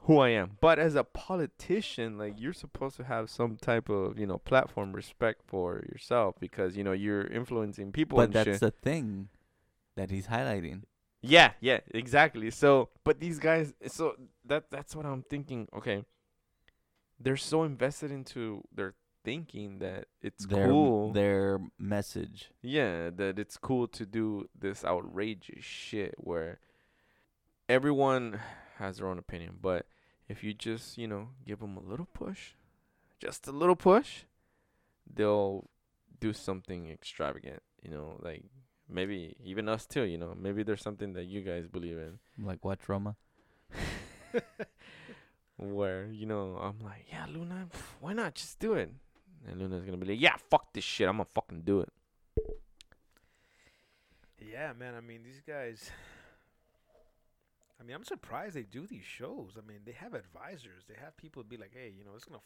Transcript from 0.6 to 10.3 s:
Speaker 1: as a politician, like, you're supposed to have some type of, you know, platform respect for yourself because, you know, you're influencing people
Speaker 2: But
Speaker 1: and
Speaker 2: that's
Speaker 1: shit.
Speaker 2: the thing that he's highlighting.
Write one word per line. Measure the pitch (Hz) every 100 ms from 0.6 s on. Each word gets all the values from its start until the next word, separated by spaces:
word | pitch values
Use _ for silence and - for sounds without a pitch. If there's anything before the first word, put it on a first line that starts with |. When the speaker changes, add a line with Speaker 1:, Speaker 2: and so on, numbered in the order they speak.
| 160 160
Speaker 1:
as | 160 143
a | 117
politician, | - - 185 147 - - 196 - - 113 104
like, | 107 104
you're | 127
supposed | 180 - - 135 -
to | 127
have | 113 110
some | - 120 110
type | - 117 110
of, | 104 95 107
you | 104
know, | 90
platform | - 131 - - 98
respect | 98 - - 113 - -
for | 98 87 - -
yourself | 123 - 123 101 -
because, | 92 - 95 98
you |
know, | 101
you're | 95 104 101 -
influencing | 117 127 117 107 104 98
people | 123 156 131
Speaker 2:
But | 113
Speaker 1:
and |
Speaker 2:
that's | 107 104
Speaker 1:
shit. | 98
Speaker 2:
the | 110
thing | - 131 156 117 98 98 _ _ _ _ _ _ -
that | 95
he's | 98
highlighting. | 98